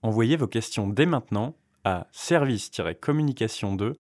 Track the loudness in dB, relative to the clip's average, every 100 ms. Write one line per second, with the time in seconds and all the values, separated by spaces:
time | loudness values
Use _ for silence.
0 | 0 2 4 2 0 -2 -4 -4 -2 2
1 | 2 2 -2 -4 -4 -8 _ _ -2 -2
2 | -6 -12 0 2 4 0 -4 -6 -4 -4
3 | 0 2 2 0 -2 -2 -4 0 -2 -4